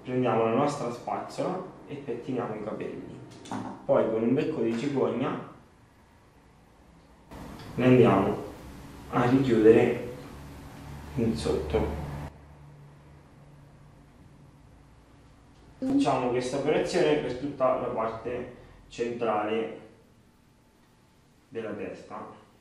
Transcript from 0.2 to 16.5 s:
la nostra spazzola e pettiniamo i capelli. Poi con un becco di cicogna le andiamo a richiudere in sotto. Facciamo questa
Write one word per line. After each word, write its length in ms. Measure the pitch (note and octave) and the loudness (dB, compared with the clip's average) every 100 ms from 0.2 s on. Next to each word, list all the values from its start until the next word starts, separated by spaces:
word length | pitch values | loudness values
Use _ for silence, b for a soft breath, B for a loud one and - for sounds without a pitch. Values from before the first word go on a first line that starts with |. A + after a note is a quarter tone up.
| A#2+ A2 | 2 2
la 100 | A2+ | 2
nostra 380 | A#2+ D3 C#3+ A#2+ | 2 0 0 -6
spazzola 720 | A#2 - G2+ - - F3+ F#3 - - - | -6 -6 -6 -6 -6 -4 -4 -8 -14 -14
e 80 | C#3 | -12
pettiniamo 600 | - A#2 - B2+ A2 G#2+ | -8 -8 -4 -4 -4 -6
i 80 | G#2+ | -8
capelli. 520 | G2+ - - - - - - - - - - - | -8 -8 -10 -14 -16 -18 -18 -10 -10 -8 -12 2
Poi 240 | B2+ G#2+ | 4 4
con 100 | A2 | 2
un 120 | A#2 | 2
becco 260 | C3+ D#3 - | 2 2 0
di 180 | A2+ A#2 | 0 0
cicogna 640 | C#3 C3+ A#2 A#2 C#3+ - - - - - - - - - - - - - - - - - - - - - - - - - | -2 0 0 0 -2 -4 -10 -18 -20 -20 -20 -20 -20 -20 -20 -20 -20 -20 -20 -20 -20 -20 -20 -20 -20 -18 -16 -16 -12 2
le 100 | B2+ | 6
andiamo 500 | B2+ G#2+ G2 G2+ - - - - - - - - | 8 8 6 2 -2 -6 -14 -16 -18 -18 -18 -4
a 180 | B2 B2 | 0 4
richiudere 800 | C3 - A2 G#2+ A2+ - - - - - - - - - - - - - B2+ | 4 6 8 10 10 8 0 -6 -12 -14 -16 -16 -16 -16 -16 -16 -16 -10 -2
in 180 | A2+ A2+ | 0 0
sotto. 500 | A#2 F#2+ - A2 - D2 C#2+ C#2+ D2 - - - - - - - - - - - - - - - - - - - - - - - - - - - - - - - - - - - | -2 -2 0 0 0 -4 -8 -10 -12 -16 -20 -20 -20 -20 -20 -20 -20 -20 -20 -20 -20 -20 -20 -20 -20 -20 -20 -20 -20 -20 -20 -20 -20 -20 -20 -20 -20 -20 -20 -20 -20 -20 -20 -8
Facciamo 520 | C4 C#4+ C#4 C3 B2 | 0 4 4 2 2
questa 260 | B2 B2 | 0 -2